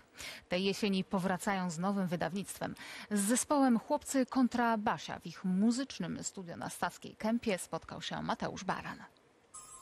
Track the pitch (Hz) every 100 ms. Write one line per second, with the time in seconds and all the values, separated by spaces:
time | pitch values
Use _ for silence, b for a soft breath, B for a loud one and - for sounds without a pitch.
0 | - B B B - 180 196 190 208 190
1 | - 190 190 180 214 196 180 160 190 196
2 | 180 165 165 196 170 - - - B B
3 | B 208 196 247 - 294 262 226 - 294
4 | - 269 247 262 240 247 233 226 220 160
5 | - - 170 - 185 185 220 240 269 -
6 | 165 - - - 175 - 180 - 175 -
7 | 202 - 214 233 226 180 - 165 - 165
8 | - 160 160 240 185 - 185 - - -
9 | - _ _ _ _ - - -